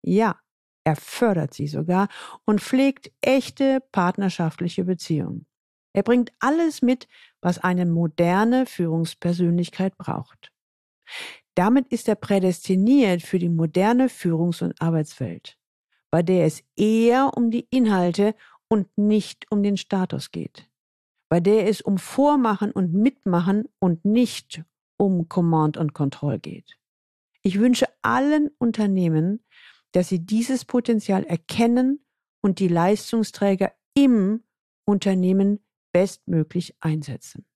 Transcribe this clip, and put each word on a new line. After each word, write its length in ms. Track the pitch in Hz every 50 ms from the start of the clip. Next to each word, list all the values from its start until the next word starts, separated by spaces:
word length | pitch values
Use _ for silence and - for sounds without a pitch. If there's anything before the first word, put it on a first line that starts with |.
Ja, 360 | - - 180 208 226 208 - _ _ _ _ _ _ _ _ _ _
er 120 | 156 151
fördert 560 | - - - - - 247 226 190 170 147 139
sie 140 | - - 147
sogar 420 | 147 151 143 156 170 180 185 202 202 - - - - - - _
und 160 | - 214 202
pflegt 500 | - - - 262 269 277 269 - - - _ _
echte 600 | - 247 262 277 247 - - - 277 269 269 269 262 _
partnerschaftliche 920 | - 202 175 175 - - 196 190 - - 170 160 - - 175 170 - - 180
Beziehungen. 640 | 180 185 165 - - 165 147 - - - - - _ _ _ _ _ _ _ _ _
Er 100 | _ 196
bringt 300 | 196 - 240 247 240 - _ _
alles 420 | - 262 302 330 339 311 294 -
mit, 280 | - 240 254 247 - _ _ - - _ _ _
was 180 | - 180 175 -
eine 280 | - 185 180 180 180
moderne 800 | 175 170 170 170 160 - - 170 175 180 196 214 226 247 254 262
Führungspersönlichkeit 1300 | - - - 175 165 160 165 165 160 - _ - 175 175 175 180 170 170 175 170 - - - 190 190 _ _
braucht. 540 | - - - - - _ _ _ - - _ _ _ _ _ _ _ _ _ _ _ - - - - - - - _ _ _
Damit 340 | 180 180 208 247 277 254 _
ist 200 | - 226 - -
er 60 | 214
prädestiniert 1080 | - - - 202 196 185 185 175 - - - 190 185 196 226 277 285 247 196 180 175
für 160 | - - - 185
die 100 | 175 170
moderne 600 | 170 160 165 156 147 180 190 214 240 247 262 247
Führungs- 540 | - - - 175 165 160 170 175 170 -
und 180 | - - - _
Arbeitswelt, 760 | 156 165 165 160 151 - - - 127 90 85 - - - _ _ _ _ _ _ _ _ _ _ _ _
bei 120 | - 165
der 240 | 175 170 185 180 160
es 160 | 156 - - _ _ _
eher 560 | - 208 214 220 226 226 233 240 262 269 - -
um 140 | - 240 226
die 160 | 220 240 - _
Inhalte 640 | - 262 240 214 202 185 175 175 170 - 202 214 214 _ - - _ _ _ _
und 180 | 220 214 185 _ _
nicht 540 | - 208 208 214 214 - - - _ - _
um 120 | 214 208
den 140 | 202 202 202
Status 540 | 185 - _ 202 190 185 - - 139 - -
geht, 400 | - 85 78 - _ - - _ _ _ _ _ _ _ _ _ _ _ _ _
bei 120 | 160 175
der 260 | 170 196 214 220 185
es 140 | 208 208 -
um 180 | - - 202 180
Vormachen 720 | - - - - 277 294 294 277 247 226 202 - 214 208
und 240 | - 196 190 170 165
Mitmachen 680 | 196 214 277 - _ _ 196 175 175 170 180 196 214 226 - _ _
und 240 | 190 180 170 165 _
nicht 580 | 202 214 240 247 226 - - _ _ - 160 160 _ _ _ _ _ _ -
um 280 | 202 196 190 175 165 165
Command 480 | - 185 175 165 160 160 151 151 147
und 180 | - 165 147 -
Control 440 | - 147 139 - - - 143 - -
geht. 380 | - - - - _ _ - _ _ _ _ _ _ _ _ _ _ _ _ _
Ich 160 | _ 196 180 202
wünsche 280 | 226 247 247 - 262 - _ _
allen 480 | - 220 226 254 269 294 302 302 294 285 _ _
Unternehmen, 840 | 247 233 214 - 214 202 196 185 175 165 160 156 160 185 208 233 _ _ _ - - - _ _ _ _
dass 160 | - 180 180 -
sie 180 | 190 170 170
dieses 380 | 185 214 220 233 - 262 247 -
Potenzial 600 | - - 247 240 - 233 214 - - 196 190 190
erkennen 800 | - 175 170 _ - - - 240 233 240 254 254 262 277 294 _ _ _ _ _ _ _ _
und 160 | - 196 180 -
die 100 | 190 180
Leistungsträger 1040 | 170 170 170 190 214 208 - - - 226 214 - - - 208 202 190 190 196 - _ _ _ _ _
im 480 | 285 277 262 240 214 185 190 214 233 _ _ _ _ _ _ _ _ _
Unternehmen 760 | - 202 190 - 202 190 185 180 185 190 196 196 202 208 - _ _ _ _ _ _
bestmöglich 840 | - 175 190 196 - _ _ - 170 160 156 156 - 180 170 - - _
einsetzen. 640 | - 160 156 156 143 - 127 - - - - - - _ _